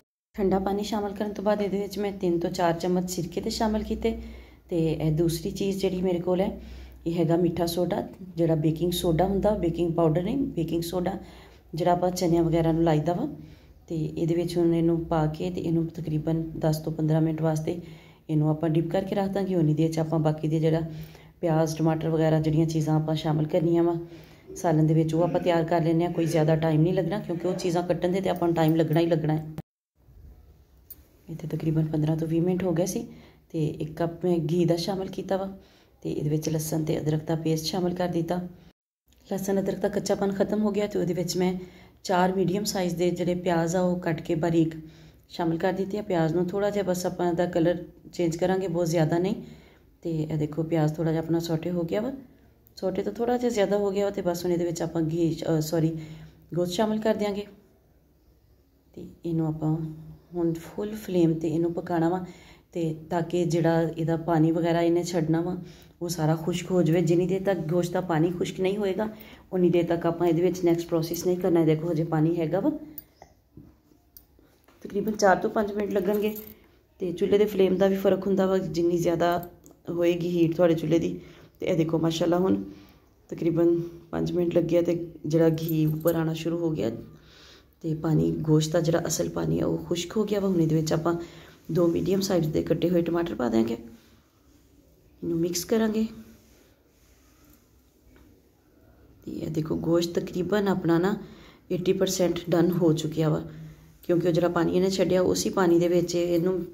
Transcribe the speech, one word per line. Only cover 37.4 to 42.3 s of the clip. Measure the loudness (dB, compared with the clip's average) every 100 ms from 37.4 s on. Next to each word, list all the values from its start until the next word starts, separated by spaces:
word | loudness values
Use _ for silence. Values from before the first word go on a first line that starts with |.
| -2 -2
ਸ਼ਾਮਿਲ | -2 -2 -2
ਕਰ | -2 -2
ਦਿੱਤਾ। | -2 -2 -4 -6 -14 -20 _ _ _ _ _ -8
ਲਸਣ | -6 -2 0
ਅਦਰਕ | -2 -2
ਦਾ | -2
ਕੱਚਾਪਨ | -2 -2 0 0
ਖਤਮ | 0 0 0
ਹੋ | 0
ਗਿਆ | 0 -2
ਤੇ | -2
ਉਹਦੇ | -2
ਵਿੱਚ | -2 -2 0
ਮੈਂ | 0 0 -8 -18 -20 -14
ਚਾਰ | -2 2 2